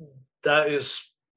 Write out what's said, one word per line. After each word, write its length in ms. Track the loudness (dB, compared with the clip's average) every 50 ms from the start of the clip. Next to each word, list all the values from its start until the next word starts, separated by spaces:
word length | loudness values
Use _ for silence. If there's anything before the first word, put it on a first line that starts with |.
| -20 -20 -20 -20 -20 _ _ _ -2
that 240 | 0 2 2 2 0
is, 440 | 0 -2 0 -2 -2 -2 -6 -10 _ _ _ _ _